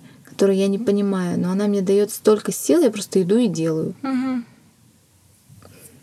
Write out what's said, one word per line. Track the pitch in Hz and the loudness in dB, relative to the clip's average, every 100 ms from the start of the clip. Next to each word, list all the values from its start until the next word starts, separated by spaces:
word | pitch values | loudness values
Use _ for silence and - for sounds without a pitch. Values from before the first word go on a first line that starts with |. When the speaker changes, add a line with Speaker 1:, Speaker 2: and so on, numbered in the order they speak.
| - - | -20 -20
Speaker 1:
которую | - - 196 190 | -20 0 2 2
я | 196 | 0
не | 196 | 0
понимаю, | 233 202 202 190 180 175 | 0 0 0 -2 -2 -2
но | 180 | -2
она | 190 208 | -2 0
мне | 202 | 0
даёт | 185 196 202 | 2 2 0
столько | - - 208 - | 0 2 2 0
сил, | - - 311 | -6 0 4
я | 269 | 2
просто | 208 - 196 | 0 -2 0
иду | 180 220 | 2 2
и | 233 | 0
делаю». | 160 160 160 160 185 | 0 -2 -2 -4 -6
Speaker 2:
Мгм. | 269 254 262 254 240 - _ _ _ _ _ _ _ _ _ - - - - - | -4 -4 -2 -6 -8 -20 _ _ _ _ _ _ _ _ _ -20 -20 -20 -20 -20